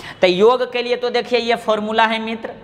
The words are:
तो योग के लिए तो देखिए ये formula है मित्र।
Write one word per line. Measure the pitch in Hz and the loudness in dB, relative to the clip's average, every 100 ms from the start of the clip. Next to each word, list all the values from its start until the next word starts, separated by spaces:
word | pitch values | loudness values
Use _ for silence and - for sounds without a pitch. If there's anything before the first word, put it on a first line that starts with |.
| - - | -18 0
तो | 185 | 2
योग | 180 220 254 247 | 6 4 4 0
के | 247 | -4
लिए | 240 240 | -4 -4
तो | 240 | -2
देखिए | 240 233 240 | -2 0 -2
ये | 233 233 | 0 -2
formula | 220 214 214 220 226 | -2 -2 0 0 0
है | 226 | 0
मित्र। | 220 226 254 - | -6 -8 -10 -14